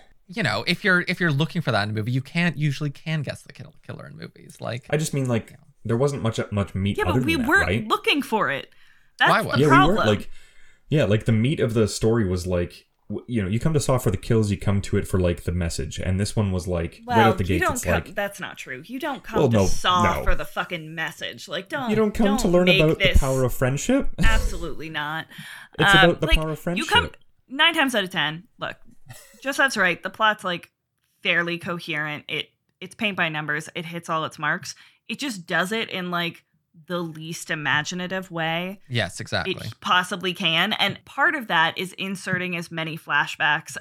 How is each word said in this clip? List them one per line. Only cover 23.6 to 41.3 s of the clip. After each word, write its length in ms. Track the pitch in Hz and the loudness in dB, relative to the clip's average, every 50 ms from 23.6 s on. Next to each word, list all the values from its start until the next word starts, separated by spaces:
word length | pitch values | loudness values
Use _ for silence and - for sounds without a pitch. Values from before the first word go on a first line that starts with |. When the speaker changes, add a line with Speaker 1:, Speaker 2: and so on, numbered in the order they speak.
| 131 127 135 143 - - 254 277 - - - | 0 0 0 -2 0 0 0 2 2 0 0
Speaker 2:
<laughs> 80 | - 170 | 4 4
Speaker 3:
Absolutely 640 | 226 226 - - - - - 170 165 - - 151 160 | 4 6 4 2 0 -2 -4 -6 -8 -8 -8 -10 -8
not. 380 | 156 151 147 147 156 160 - - - - 151 - - - - - - - | -8 -6 -6 -4 -6 -6 -8 -10 -14 -18 -16 -16 -16 -20 -20 -12 -2 2
Speaker 2:
It's 140 | 196 202 196 | 4 8 8
Speaker 3:
Um, 100 | 190 190 | 8 8
Speaker 2:
about 160 | 175 170 - | 8 6 4
the 60 | 156 311 | 0 0
Speaker 3:
like, 80 | 320 156 | 2 0
Speaker 2:
power 120 | 156 160 | 0 -2
of 80 | 156 - - 170 175 | -6 -6 -4 -4 -4
Speaker 3:
you 100 | 208 320 | -2 -2
come 160 | - 415 466 480 | 2 2 2 2
Speaker 2:
friendship. 120 | 494 - - - _ _ _ _ - | 2 -8 -16 -20 _ _ _ _ -10
Speaker 3:
nine 260 | 254 285 311 330 330 | 0 2 2 2 4
times 200 | 330 269 269 247 | 2 0 2 2
out 80 | 214 190 | -2 -2
of 60 | 180 | -2
ten. 340 | 185 170 147 151 156 170 190 _ _ - | -2 -2 -2 -2 -2 -6 -12 _ _ -10
Look, 180 | 160 - - - - - - - - - 120 - - - - - - | -10 -10 -10 -12 -16 -20 -20 -20 -20 -20 -20 -20 -20 -20 -20 -10 -8
Joseph's 340 | 262 277 - 285 262 254 | -6 0 2 2 2 2
right. 240 | 214 185 180 170 165 - | 2 2 2 0 -2 -6
The 80 | 190 | -10
plot's, 340 | - - 220 214 208 - - | -4 0 0 0 0 0 -4
like, 260 | 185 175 170 - - _ _ _ _ _ _ _ _ _ _ - | -6 -6 -6 -8 -14 _ _ _ _ _ _ _ _ _ _ -2
fairly 360 | 190 175 170 175 170 175 170 | 0 2 2 0 -2 -4 -6
coherent. 680 | - 175 175 175 - 165 156 151 156 151 147 139 - - | -6 -8 -8 -8 -6 -6 -6 -6 -4 -6 -8 -10 -10 -10
It, 220 | - 151 - _ _ _ _ _ _ - | -8 -8 -8 _ _ _ _ _ _ -18
it's 140 | 185 190 - | -18 -16 -10
paint 220 | - 220 208 190 | -4 -4 -4 -2
by 120 | 180 175 160 | -2 -2 -2
numbers. 400 | 156 151 156 147 147 151 156 - - | -2 -4 -4 -4 -4 -6 -6 -8 -10
It 100 | 175 170 | -10 -10
hits 220 | 165 170 170 170 - | -10 -10 -12 -6 -4
all 160 | 165 160 156 | -4 -2 -4
its 140 | 131 - - | -4 -6 -4
marks. 360 | 156 151 165 185 135 - - _ - _ _ _ _ - | -4 -4 -4 -4 -6 -12 -16 _ -20 _ _ _ _ -12
It 100 | 233 - | -10 -8
just 280 | 269 294 214 185 160 | -6 -8 -8 -8 -8
does 260 | - 175 165 180 180 220 | -4 -2 -2 -2 -2 -2
it 180 | 226 220 - | -4 -4 -6
in, 200 | - 185 180 180 175 | -6 -8 -6 -4 -4
like, 320 | 170 170 170 170 - _ _ _ _ _ _ _ 170 151 | -4 -4 -4 -6 -10 _ _ _ _ _ _ _ -20 -12
the 140 | - 180 175 | -8 -6 -6
least 500 | 175 165 156 160 160 160 170 - - - | -6 -6 -8 -12 -12 -12 -10 -10 -6 -6
imaginative 800 | 170 156 147 139 135 147 151 - 185 180 180 175 190 190 185 - | -6 -4 0 0 0 0 0 -4 -6 -8 -6 -6 -6 -8 -8 -8
way 500 | 170 165 160 160 165 170 180 185 202 - - - | -6 -4 -4 -2 -4 -4 -6 -8 -10 -14 -12 -6
Speaker 1:
Yes, 300 | 123 117 98 90 - - | -2 -2 -2 -2 -6 -12
exactly. 340 | 113 - - 95 80 95 92 | -10 -6 -4 -4 -4 -4 -6
Speaker 3:
it 200 | - - 110 - _ | -8 -8 -12 -12 _
possibly 520 | - - 180 180 180 - 208 180 180 185 175 | -2 2 2 2 2 0 -6 -6 -4 -6 -6
can. 400 | - 190 165 160 165 180 214 - | -2 -2 0 2 2 0 0 0
And 300 | - 190 202 - - _ | 0 -2 -2 -2 -6 _
part 300 | - - - 285 349 | -12 -2 0 0 2